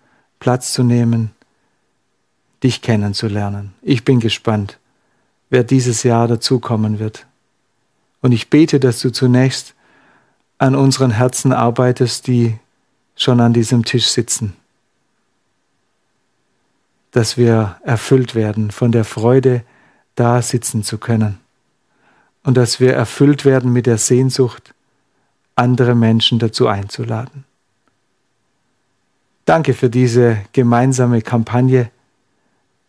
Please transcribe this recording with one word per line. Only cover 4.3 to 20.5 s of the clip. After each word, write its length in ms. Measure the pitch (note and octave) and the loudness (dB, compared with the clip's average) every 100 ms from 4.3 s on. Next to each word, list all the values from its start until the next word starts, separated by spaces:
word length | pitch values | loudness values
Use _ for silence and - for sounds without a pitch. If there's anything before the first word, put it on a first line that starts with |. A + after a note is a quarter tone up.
| - - G#2+ G2 - _ _ _ _ _ _ _ | -4 -4 -4 -4 -12 _ _ _ _ _ _ _
wer 160 | B2+ A#2 | -2 2
dieses 380 | C3+ B2 A2+ | 0 0 0
Jahr 260 | B2+ A#2 A#2 | 0 2 0
dazukommen 680 | A#2 - B2+ A#2 A2 A2 G#2+ | -2 -2 -2 -2 -2 -2 -4
wird. 280 | A2 - - _ _ _ _ _ _ _ _ _ | -6 -10 -20 _ _ _ _ _ _ _ _ _
Und 100 | B2+ | 0
ich 180 | A#2 - | 0 2
bete, 300 | D3 D#3+ C#3+ | 2 4 4
dass 200 | B2+ A2+ | 2 0
du 120 | C3 | -4
zunächst 600 | - B2+ B2+ C3 - - _ _ _ _ _ _ _ _ _ | 0 2 4 2 -2 -12 _ _ _ _ _ _ _ _ _
an 180 | C3+ C3+ | 0 2
unseren 360 | C3+ C3 C3 | 2 2 0
Herzen 420 | G#2+ B2+ - C3+ | 2 0 0 -2
arbeitest, 760 | B2+ C3+ A#2 B2 A#2+ B2 - - | 0 0 0 0 0 -2 -4 -2
die 300 | B2 A2+ A2 _ _ _ _ _ - | 0 0 -2 _ _ _ _ _ -6
schon 240 | - B2 | 0 2
an 140 | A#2 | 2
diesem 320 | A#2 A2+ B2 A2 | 2 0 0 0
Tisch 220 | B2 - | -2 -2
sitzen. 460 | - A2+ - G#2+ - _ _ _ _ _ _ _ _ _ _ _ _ _ _ _ _ _ _ _ _ _ _ _ _ _ | -2 -4 -6 -6 -10 _ _ _ _ _ _ _ _ _ _ _ _ _ _ _ _ _ _ _ _ _ _ _ _ _
Dass 260 | B2 A2 - | -2 -2 0
wir 400 | A#2+ A2+ G#2 - | 2 2 0 -6
erfüllt 520 | A3+ A#2 - C3 A#2+ A2+ | -4 -4 2 0 0 -2
werden 360 | G#2+ G#2+ G#2 | -4 -2 -6
von 200 | - A#2+ | -2 0
der 140 | A2+ G#2+ | 0 -2
Freude, 580 | - A2+ C3 C3 B2 - _ _ _ _ - | -2 2 4 2 0 -4 _ _ _ _ -2
da 260 | A#2+ A#2+ | 0 0
sitzen 420 | A2+ | 0